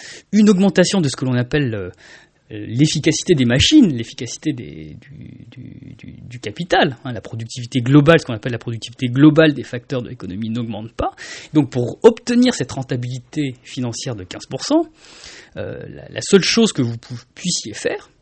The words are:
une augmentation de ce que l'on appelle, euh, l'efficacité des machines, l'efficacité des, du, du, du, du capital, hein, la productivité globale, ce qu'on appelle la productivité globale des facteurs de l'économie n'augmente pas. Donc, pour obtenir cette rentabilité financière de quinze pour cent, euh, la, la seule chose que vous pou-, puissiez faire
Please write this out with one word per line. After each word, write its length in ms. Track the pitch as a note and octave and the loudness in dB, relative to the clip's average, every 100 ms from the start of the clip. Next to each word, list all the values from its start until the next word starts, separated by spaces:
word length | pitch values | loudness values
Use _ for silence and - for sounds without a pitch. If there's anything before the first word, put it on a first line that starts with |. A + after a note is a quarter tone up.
| - - - | -20 -20 -2
une 160 | G#3 G#3+ | 4 6
augmentation 500 | F#3 G3 F#3+ F3 G3 | 6 4 4 2 2
de 80 | C#3+ | 0
ce 80 | - | -2
que 100 | B2+ | -2
l'on 100 | B2 | 0
appelle, 380 | B2 D3+ C3+ | 0 0 -2
euh, 160 | G#2+ F2+ - - - _ _ _ | -4 -8 -12 -20 -20 _ _ _
l'efficacité 840 | G#2+ G2 A#2 D3+ D#3 D#3+ D3+ - D#3 | -14 -6 2 2 2 0 -2 2 2
des 100 | A#2+ | 4
machines, 500 | B2+ - D#4 G#3+ B2 | 4 6 6 6 4
l'efficacité 580 | A2+ - B2 - D#3 | -6 -10 -12 -8 -6
des, 440 | B2+ E2 D2 D#2 - | -6 -8 -14 -14 -16
du, 460 | - C#3+ - - - | -20 -20 -18 -20 -20
du, 440 | B2 - - - - | -20 -18 -18 -18 -18
du, 200 | - - - | -18 -18 -16
du 120 | A#2+ | -12
capital, 580 | G#2 G#2 F3 F#4+ G3 B2+ | -12 -8 -2 2 2 -2
hein, 100 | C3 | -10
la 80 | A2 | -10
productivité 580 | - A2+ A2+ - A#2 C3 | -10 -10 -10 -10 -6 -4
globale, 400 | A#2+ C#3+ D3 E3 | 4 4 8 4
ce 60 | D3+ | 4
qu'on 80 | |
appelle 200 | A2+ C3+ | -8 -6
la 40 | A#2 | -8
productivité 480 | - A2+ - - B2 | -8 -10 -10 -6 -4
globale 480 | B2 D3+ D3+ D#3+ | 4 6 8 4
des 100 | C#3 | 4
facteurs 380 | - B2 - C3 | -6 -10 -6 -6
de 80 | - | -6
l'économie 400 | B2 F#2+ F#2 A2 | -12 -10 -8 -6
n'augmente 420 | A2+ A2+ G#2 A2+ | -4 -6 -8 -12
pas. 180 | - F4 - - - - | -6 -6 -6 -18 -16 -4
Donc, 160 | D#3 C3 | 0 0
pour 300 | B2+ A#2+ - | 0 -4 4
obtenir 540 | A3 A3+ - A#3+ B3+ - | 4 4 -2 2 4 2
cette 160 | B2+ | -4
rentabilité 840 | - B2+ B2+ B2 C3 - D3+ C#3+ A#2+ | -6 -6 -6 -6 -10 -10 -4 -4 -6
financière 540 | - - B2 A2 C3+ G#2+ | -14 -6 -6 -6 -8 -10
de 80 | |
quinze 240 | F#2+ G#2+ - | -10 -14 -12
pour 180 | C3+ - | -10 0
cent, 220 | D#4 E4 _ - - - - - - | 0 0 _ -20 -20 -20 -20 -18 -12
euh, 260 | - - - | -10 -10 -14
la, 220 | - - | -16 -12
la 120 | - | -10
seule 220 | - G3 | 2 2
chose 300 | - - A3+ | 4 2 2
que 80 | - | 2
vous 160 | A#2+ A#2 | -4 -4
pou-, 240 | - A#2+ - - | -12 -16 -16 -10
puissiez 380 | F3+ - A2+ | -6 -6 -8
faire 360 | G2 - G4+ - _ | -8 -6 -6 -12 _